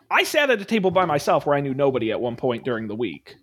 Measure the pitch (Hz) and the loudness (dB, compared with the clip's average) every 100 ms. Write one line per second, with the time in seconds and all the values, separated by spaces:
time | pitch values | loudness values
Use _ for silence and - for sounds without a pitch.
0 | - 214 392 311 285 226 190 220 185 180 | -2 0 2 2 2 0 0 0 2 2
1 | 175 147 - 165 151 143 139 131 139 127 | 2 0 2 2 2 0 0 0 0 2
2 | 110 98 120 117 135 117 135 113 110 104 | -2 -2 -4 -2 -2 -2 -4 -4 -4 -4
3 | 113 71 - - | -6 -6 -16 -14